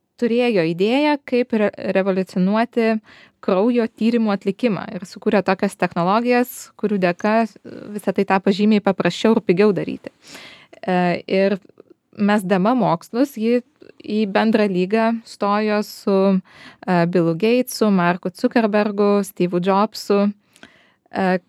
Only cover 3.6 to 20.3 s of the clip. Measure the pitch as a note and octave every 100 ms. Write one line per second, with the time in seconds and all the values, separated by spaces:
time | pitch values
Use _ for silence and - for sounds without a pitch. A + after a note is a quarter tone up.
3.6 | A3+ A#3+ A3+ - A3+ A#3 A3 G3 G3+ F#3+
4.6 | A3+ F#3+ - F3 - - G#3+ G#3 F3+ F#3+
5.6 | G3+ - F3+ F3 F3 G#3+ A#3+ B3 B3 -
6.6 | - _ G#3 G#3 F3+ F3 G#3 A3 A3+ -
7.6 | - - - G#3 - F#3 G3 F#3+ G3 G3
8.6 | G#3 G#3 G3 F#3+ F3 - A3 A3+ - F3
9.6 | G#3+ E3+ D3+ - - _ - - - -
10.6 | - - - F3+ F3 E3+ - F#3+ G3 G3+
11.6 | _ - - _ _ - G3+ G#3+ F3+ G3
12.6 | G3+ B3+ E3+ E3 - A#3 C#4 A3+ A3 A#3+
13.6 | - _ - - - G#3+ G#3 G3+ A3 G#3+
14.6 | G#3 F3+ F#3 A3 A3+ A#3 - - G3+ G#3
15.6 | G#3+ G#3 G#3 - - G3 G3 F#3+ - -
16.6 | - - - F3 E3+ F3+ E3 E3 A3 B3
17.6 | B3 - G#3+ G3 F3 F3+ F3+ - B3 A#3+
18.6 | A3 G#3 G#3+ G3+ G3+ G3+ G3 - F3 F3+
19.6 | F#3 G3 G#3+ - - G3+ G#3